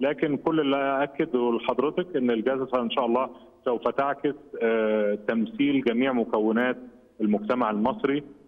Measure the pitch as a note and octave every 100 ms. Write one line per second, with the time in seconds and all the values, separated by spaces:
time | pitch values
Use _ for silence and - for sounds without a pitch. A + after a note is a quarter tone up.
0 | C3+ D3 D#3 C#3 - D#3+ C#3 C#3 C#3 C3+
1 | C#3+ - D#3+ B2 A#2+ A#2 - A#2+ C#3 D#3
2 | F3 D3 B2 A2+ A2+ C3+ C3 B2+ A#2 B2
3 | A#2+ A#2+ C3 - - - - A#2 - -
4 | C#3 C#3 C#3+ - - - A2+ A2+ A2 G#2+
5 | G#2 G#2 - A#2 G#2+ - C#3+ C#3 A#2+ A2+
6 | C3+ B2 A2 A2+ G#2+ A2+ B2+ B2 - -
7 | - - G#2+ G#2 G#2+ B2+ A#2 G#2 A#2 C3+
8 | C3+ C#3+ C#3+ -